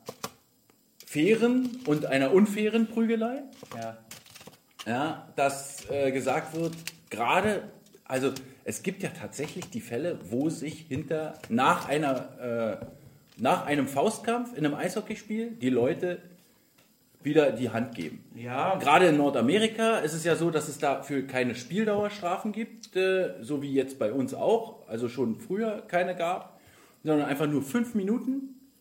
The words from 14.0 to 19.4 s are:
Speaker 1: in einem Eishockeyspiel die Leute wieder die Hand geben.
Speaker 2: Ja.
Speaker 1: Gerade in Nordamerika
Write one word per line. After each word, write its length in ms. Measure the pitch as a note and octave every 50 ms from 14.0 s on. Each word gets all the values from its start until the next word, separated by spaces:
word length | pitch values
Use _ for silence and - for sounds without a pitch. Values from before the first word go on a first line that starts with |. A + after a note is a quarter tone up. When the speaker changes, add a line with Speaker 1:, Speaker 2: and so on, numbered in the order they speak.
| F3 G#3+ G#3+ - - A3+ A#3 B3 A#3+ A#3+ -
Speaker 1:
in 100 | F3+ D3+
einem 100 | C#3+ D3
Eishockeyspiel 760 | - D3+ F#3 - G#3+ G#3 - G#3+ - - - G#3+ A3 A3+ A#3
die 180 | A3+ - B2 B2+
Leute 500 | B2+ A#2 A#2+ C#3+ E3+ - F#3 F3+ F2 - - - - - _ _ _ _ _ _ _ _ _ _ _ _ _ _ _ _ -
wieder 280 | D3 D3 D#3 D3 C3+
die 200 | A2 A2+ B2+ A2+
Hand 240 | G#2+ A2+ - - -
geben. 280 | F2 E2 D2+ - - - - -
Speaker 2:
Ja. 400 | A#2 A#2+ A#2+ B2+ C#3 D#3+ F#3+ F#3+
Speaker 1:
Gerade 300 | F3+ - C#3 D3+ F3 F#3
in 100 | E3+ D3+
Nordamerika 800 | D3 C#3+ C#3+ C#3 B2